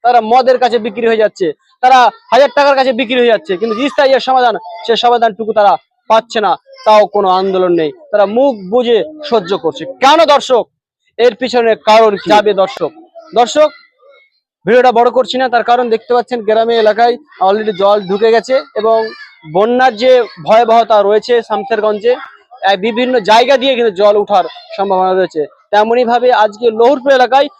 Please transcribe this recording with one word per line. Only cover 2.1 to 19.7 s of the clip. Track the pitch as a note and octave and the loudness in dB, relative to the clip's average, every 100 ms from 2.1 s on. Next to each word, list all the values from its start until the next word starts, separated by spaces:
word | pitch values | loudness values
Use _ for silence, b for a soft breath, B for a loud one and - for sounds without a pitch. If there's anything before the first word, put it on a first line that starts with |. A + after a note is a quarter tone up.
| A#3+ _ | 0 _
হাজার | A#3+ C#4 | 2 2
টাকার | - C#4+ C4+ | 2 0 2
কাছে | C4 | 0
বিক্রি | A#3 A#3+ B3 | -2 -4 0
হয়ে | A#3+ | 0
যাচ্ছে, | G#3+ - F#3 | 0 -2 -6
কিন্তু | A3+ G#3+ C#4 | -4 -4 -4
স্থায়ী | - C#4 | 0 2
যে | C4 | 2
সমাধান, | A#3+ C4 B3 G3 - - - | 0 0 0 -2 -10 -16 -4
সে | A3+ | 0
সমাধানটুকু | A#3+ A#3+ A#3 F#3+ A3 | 0 2 0 -2 -4
তারা | G#3+ G3+ E3 _ _ _ | 0 2 0 _ _ _
পাচ্ছে | A3 A3+ A#3 | -2 0 -4
না। | G3+ D#3+ _ - | -2 -4 _ -6
তাও | - G#3+ G3+ | 2 4 2
কোনো | G#3 G3 | 0 0
আন্দোলন | F#3 G3 F#3 F#3 | 0 0 -2 0
নেই, | E3+ D#3 C3+ - | 0 -2 -8 -6
তারা | G#3 G3 | -2 0
মুখ | A3 C#4 A3 F#3 | 0 0 -2 -4
বুজে | A#3 A#3+ A3+ - - | -4 0 0 -2 -10
সহ্য | D4+ A#3 E3+ F#3+ | -4 -4 -2 -6
করছে। | D#3+ - D#3+ C4+ | -6 -8 -16 -2
কেন | C4 D#4 | 2 2
দর্শক? | D#4 C#4+ - B3 - _ _ _ _ - | 2 2 2 -2 -2 _ _ _ _ -2
এর | A#3+ A3+ | -2 -2
পিছনে | B3 B3 A#3 G#3+ - | -4 -2 0 -2 2
কারণ | A3 A3+ G3+ | 4 4 0
কি? | F3 | 0
যাবে | G#3 G#3 | 0 2
দর্শক। | G3 F#3+ - D#3+ - - - - | 0 -2 -4 -10 -10 -20 -20 -8
দর্শক, | - A#3+ D4+ D4+ - _ _ _ _ _ _ _ _ E3+ | -2 0 2 0 -2 _ _ _ _ _ _ _ _ 0
ভিডিওটা | B3 B3 | 2 4
বড় | A#3 B3 | 2 0
করছি | A#3+ B3+ B3+ | 0 -4 -4
না, | C4 | -2
তার | A#3+ A3 | -2 0
কারণ | B3 B3 | -2 0
দেখতে | A3 - | -4 -2
পাচ্ছেন | A#3+ A#3 B3 | -4 -2 -8
গ্রামে | G#3 A3 A3+ A#3 | -2 -2 0 0
এলাকায় | G#3+ G#3 A#3+ A#3+ _ _ | 0 2 0 0 _ _
already | F#3+ G#3 G#3+ F3+ | -2 0 -4 -2
জল | G3 G#3 F#3 | 0 0 -2
ঢুকে | G3 A3+ | -2 2
গেছে | A3+ A#3 C4 D4+ - | 0 0 -4 -4 -4
এবং | G#3+ A3+ A3 - - _ D#3+ | 0 0 -2 -10 -20 _ -6
বন্যার | D#3 G#3+ | -2 0